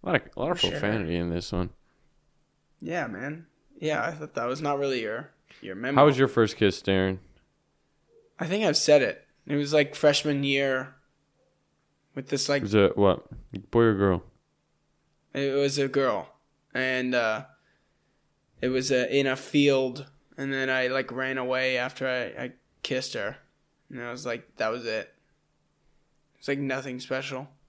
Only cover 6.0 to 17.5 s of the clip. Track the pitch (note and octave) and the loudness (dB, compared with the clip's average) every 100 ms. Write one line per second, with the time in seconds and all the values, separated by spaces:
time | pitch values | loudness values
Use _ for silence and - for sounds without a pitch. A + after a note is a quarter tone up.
6 | D3 C3 C3 - A2 - G#2 F#2 - G2 | 8 8 4 6 2 6 2 2 2 2
7 | F#2+ F#2+ - _ _ _ _ _ _ _ | 2 -2 -10 _ _ _ _ _ _ _
8 | _ _ _ _ D#3+ G3 G#3+ D3 - D3 | _ _ _ _ -6 0 0 2 6 6
9 | A#2+ - _ _ - C#3+ C#3+ D3+ C#3+ - | 4 -2 _ _ -6 -4 2 2 2 2
10 | D3+ C#3+ D3+ C#3+ C#3 C#3 C#3 C3 C3 - | 2 2 0 -2 0 0 0 -2 -4 -14
11 | _ _ _ _ _ _ _ _ _ _ | _ _ _ _ _ _ _ _ _ _
12 | _ - C3 C#3 - C#3+ G#2+ G#2+ G2 - | _ -16 -6 -4 0 -2 2 6 6 6
13 | G2+ D#2 - - - - G2+ A#2 A#2 G2+ | 4 4 -4 -18 -12 -14 -2 4 4 4
14 | G2 F2 - _ _ _ _ _ _ _ | 2 2 -4 _ _ _ _ _ _ _
15 | _ _ _ - C#3 C#3 C#3 C#3 C#3 C#3 | _ _ _ -6 -2 0 0 0 0 2
16 | C3+ G#2 - _ _ _ _ B2+ C3 B2+ | 0 0 -6 _ _ _ _ -4 -2 -2
17 | B2+ B2+ A2+ A2 C3+ | 0 0 0 -2 -6